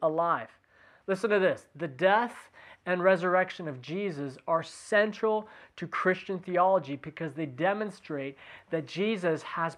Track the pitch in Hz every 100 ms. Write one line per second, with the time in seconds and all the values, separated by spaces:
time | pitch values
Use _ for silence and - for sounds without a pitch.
0 | 160 160 170 147 113 _ _ _ - _
1 | - 190 220 208 185 135 - 143 165 127
2 | 185 208 240 - - - - - - 180
3 | 180 190 180 180 185 - 160 131 123 180
4 | 202 143 143 127 - 165 160 - - 208
5 | 214 208 220 214 214 - - - 170 -
6 | 185 185 - 185 185 175 185 190 135 139
7 | 160 - 165 139 156 123 175 208 214 -
8 | - 147 139 139 - - _ 165 139 165
9 | 208 220 180 151 - - 165